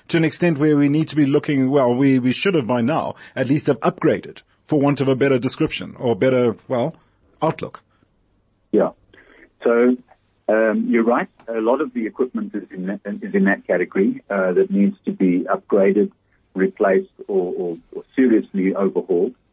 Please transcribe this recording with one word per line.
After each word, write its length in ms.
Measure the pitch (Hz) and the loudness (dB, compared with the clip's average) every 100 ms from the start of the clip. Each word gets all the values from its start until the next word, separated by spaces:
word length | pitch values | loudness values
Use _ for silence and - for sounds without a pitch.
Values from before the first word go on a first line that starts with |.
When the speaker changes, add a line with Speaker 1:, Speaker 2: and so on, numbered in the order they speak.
| - | -4
Speaker 1:
to 100 | 170 | 0
an 60 | |
extent 340 | 160 - 175 143 | 0 0 0 2
where 180 | 156 147 | 2 4
we 120 | 143 | 4
need 200 | 147 151 | 2 0
to 60 | 151 | 0
be 120 | 143 | 2
looking, 420 | 143 - 143 131 | 2 0 0 2
well, 240 | 143 123 | 2 2
we, 240 | 120 139 131 | 4 4 4
we 160 | 127 | 2
should 220 | 120 196 170 | 0 0 0
have 100 | 110 | 0
by 160 | 123 | 0
now 340 | 117 156 73 - - - | 0 -2 -4 -10 -12 -6
at 120 | 123 | -2
least 200 | 147 - | 0 0
have 120 | 131 | 0
upgraded, 600 | 175 - 156 101 - - _ _ - | -2 0 0 0 -4 -20 _ _ -4
for 140 | 151 | 0
want 200 | 139 135 | 0 0
of 80 | 135 | 0
a 80 | 131 | 0
better 220 | 139 131 | 2 0
description 580 | 123 - 156 - - - | -2 -4 -4 -6 -14 -6
or 160 | 127 104 | -2 0
better, 400 | 127 127 120 107 - | 2 2 0 -2 -6
well, 280 | 127 143 - _ _ _ - | -4 -4 -8 _ _ _ -6
outlook? 420 | 156 - - - _ _ _ _ _ _ _ _ - | -4 -4 -10 -16 _ _ _ _ _ _ _ _ -4
Speaker 2:
Yeah. 200 | 104 90 - _ _ _ _ _ _ | -2 -2 -6 _ _ _ _ _ _
So, 320 | 123 117 123 123 - _ _ _ - | 0 2 2 0 -6 _ _ _ -2
um, 380 | 110 113 107 113 | 0 2 0 0
you're 140 | 117 | 0
right. 240 | 113 123 190 _ - | 2 0 -2 _ -8
A 120 | 113 | -4
lot 220 | 110 135 | 0 0
of 100 | 143 123 | -2 -6
the 100 | 107 | -6
equipment 480 | - 127 113 101 | -4 -4 -4 -8
is 100 | 104 - | -10 -12
in 160 | - 92 | -10 -8
that, 140 | - | -8
is 300 | 101 101 104 | -10 -10 -4
in 120 | 98 95 | 0 0
that 200 | 98 - | 0 -2
category, 560 | 90 87 - 110 135 - | -2 -2 0 0 -2 -4
uh, 240 | 98 92 | -2 0
that 160 | 90 95 | 0 0
needs 260 | 98 101 101 - | 2 0 -2 -8
to 60 | |
be 340 | 98 95 90 - | -2 0 0 -2
upgraded, 680 | 98 - 107 95 101 98 _ _ _ _ | -4 0 2 2 2 0 _ _ _ _
replaced, 560 | - 95 - 98 95 95 - - | -2 -2 0 0 0 -2 -14 -4
or, 240 | 98 90 - | -4 -2 -4
or, 200 | 90 85 - | -6 -8 -12
or 100 | - - - | -16 -8 0
seriously 600 | 127 110 - 98 92 92 | 2 2 0 -2 -2 0
overhauled. 580 | 98 90 - 87 107 - _ | -2 -2 -2 -2 -2 -6 _